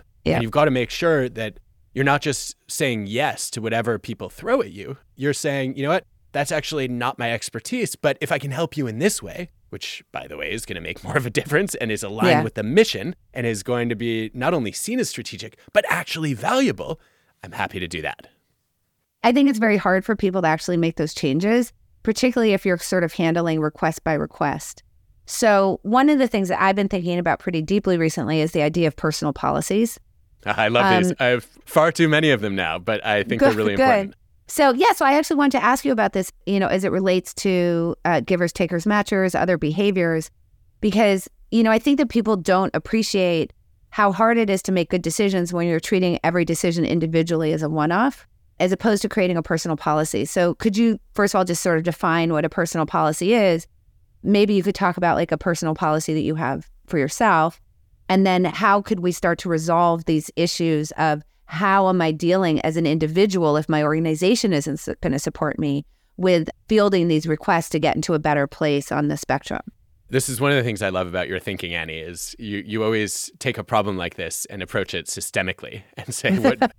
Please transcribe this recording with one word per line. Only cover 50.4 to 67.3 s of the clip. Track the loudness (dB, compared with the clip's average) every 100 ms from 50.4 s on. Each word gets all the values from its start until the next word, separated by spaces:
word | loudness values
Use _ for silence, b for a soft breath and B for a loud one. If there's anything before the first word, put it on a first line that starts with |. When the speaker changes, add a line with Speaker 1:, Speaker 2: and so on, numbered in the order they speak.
| 0 0
Speaker 1:
could | 0 2
you, | 2 0 -4
first | 0 2
of | 2
all, | 0
just | 0
sort | 0 0
of | 0
define | -2 0 2 2
what | 0
a | -2
personal | -2 -2 -2 -2
policy | 0 0 0 2
is? | 4 4 2 -4 _ _ _ _ _
Maybe | 2 4 4
you | 2
could | 0 0
talk | -2 0
about, | 2 2
like, | 0
a | -2
personal | -2 -2 -2
policy | -2 0 0 0
that | -2
you | -2 -2
have | -4 -4 -8 -20 -4
for | -2
yourself. | -2 2 2 4 2 -2 _ _ _ _ 0
And | 2 4
then | 4 0
how | 0 2 2
could | 0 -2
we | -2
start | 0 0 0
to | -2
resolve | -2 2 4 4 2 0
these | -2 -2 -2
issues | -2 0 0 0 -2
of | -2 0 0 -6 _ -12
how | -2 2 4 4
am | 2
I | 2
dealing | 0 2 2 2 2
as | 0 0
an | 0
individual | 2 0 2 2 2 2 2
if | 0
my | 0
organization | 2 0 0 0 2 2 2
isn't | 0 -2 -6
su-, | -8 -6
gonna | -4 -4
support | -4 -4 -4 -2
me | -2 -2 -6 _ _ -2
with | 2 2 0 -10 0
fielding | 4 4 4 2
these | 2
requests | 0